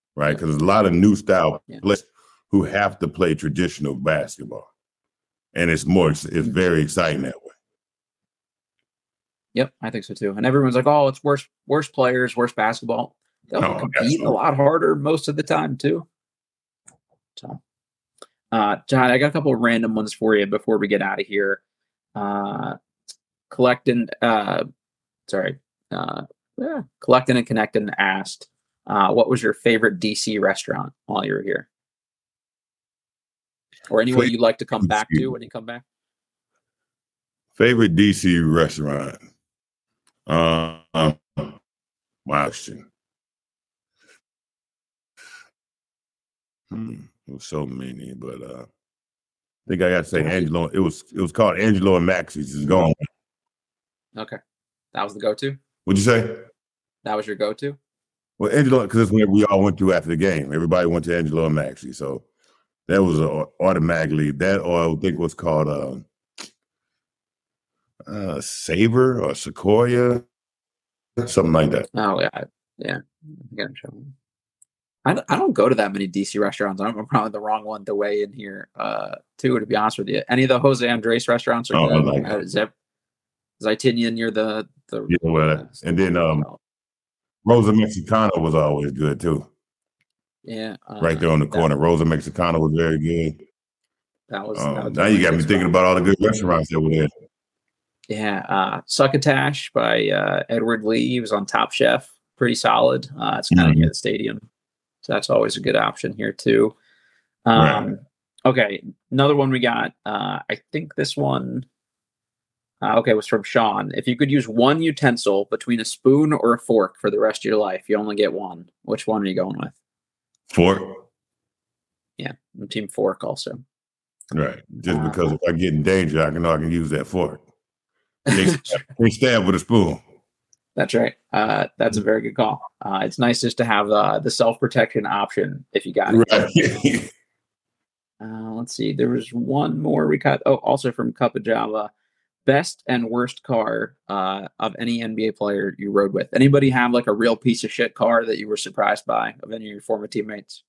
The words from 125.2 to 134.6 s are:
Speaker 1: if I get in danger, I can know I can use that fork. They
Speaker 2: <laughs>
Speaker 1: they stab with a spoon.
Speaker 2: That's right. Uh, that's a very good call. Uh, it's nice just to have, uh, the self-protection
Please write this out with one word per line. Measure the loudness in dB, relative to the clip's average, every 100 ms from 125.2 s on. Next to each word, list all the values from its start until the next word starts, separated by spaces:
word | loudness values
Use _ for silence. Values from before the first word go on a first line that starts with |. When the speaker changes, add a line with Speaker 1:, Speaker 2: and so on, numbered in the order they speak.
| -2
Speaker 1:
if | 0 -2
I |
get | 0 0
in | 0
danger, | 2 2 2 0
I | 0
can | 0
know | 0
I | 0
can | 0
use | -2 -2
that | -4 -4
fork. | -2 -2 -6 _ _ _ _ _ _ _ _ 0
They | 4 4
Speaker 2:
<laughs> | 0 -4 -6 -6 2
Speaker 1:
they | 2
stab | 4 2 2 2
with |
a | 0
spoon. | 4 4 4 0 _ _ _ _ _ _ _ -4
Speaker 2:
That's | 0
right. | 2 0 -4 _
Uh, | -2 0 0 -2 -2
that's | 0 0
a |
very | 0 0
good | -2 -2
call. | -2 -2 -10 -12
Uh, | -6 -4
it's | -4 0
nice | 0 2
just | -2 -2
to |
have, | 0 2 2
uh, | 2 2 0
the | -2
self-protection | 0 0 0